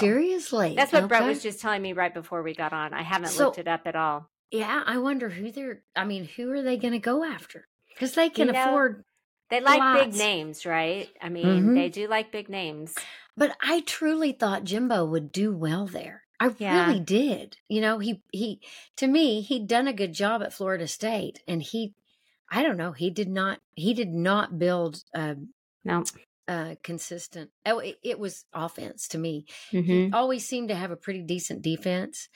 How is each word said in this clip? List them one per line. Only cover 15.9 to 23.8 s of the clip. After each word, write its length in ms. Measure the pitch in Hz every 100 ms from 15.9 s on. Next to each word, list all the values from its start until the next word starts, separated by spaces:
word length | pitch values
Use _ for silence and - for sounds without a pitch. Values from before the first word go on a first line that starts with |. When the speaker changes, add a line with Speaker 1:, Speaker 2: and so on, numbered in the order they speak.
| - - - _ -
Speaker 1:
I 140 | 247 214
Speaker 2:
Yeah. 280 | 202 349 349
Speaker 1:
really 140 | 214
did. 580 | 165 202 285 196 - - -
You 120 | 214
know, 160 | 214 226
he, 240 | 208 196 _
he, 280 | 190 226 190 - - - -
to 100 | 269
me, 340 | 294 302 214
he'd 240 | 208 254 208
done 220 | 233 269
a 40 |
good 200 | 208 190
job 280 | 156 202 226
at 100 | 202
Florida 320 | - 190 185 165
State, 560 | - 220 220 - - -
and 120 | 170
he, 320 | 147 226 208 - _ _ _ _ -
I 120 | 196
don't 140 | 302 185
know, 160 | 170
he 180 | 143 175
did 180 | 180 190
not, 320 | 190 190 190 _
he 200 | -